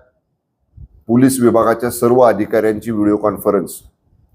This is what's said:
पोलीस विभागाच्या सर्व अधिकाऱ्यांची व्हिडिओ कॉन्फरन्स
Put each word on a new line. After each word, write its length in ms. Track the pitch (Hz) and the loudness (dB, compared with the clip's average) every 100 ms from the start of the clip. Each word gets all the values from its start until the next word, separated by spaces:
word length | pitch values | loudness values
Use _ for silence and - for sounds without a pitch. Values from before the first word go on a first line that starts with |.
| _ _ _ _ _ _ _ - - _ - | _ _ _ _ _ _ _ -20 -20 _ -2
पोलीस 320 | 120 135 131 | 2 2 2
विभागाच्या 500 | 120 113 110 113 123 | 2 2 2 0 -4
सर्व 280 | - 120 123 | -2 0 4
अधिकाऱ्यांची 720 | 120 98 104 113 107 104 117 | 2 2 -2 -2 -2 -4 -6
व्हिडिओ 260 | 107 104 104 | -4 0 0
कॉन्फरन्स 640 | 104 92 107 98 80 - - _ _ _ _ | -2 -4 -2 -2 -4 -12 -20 _ _ _ _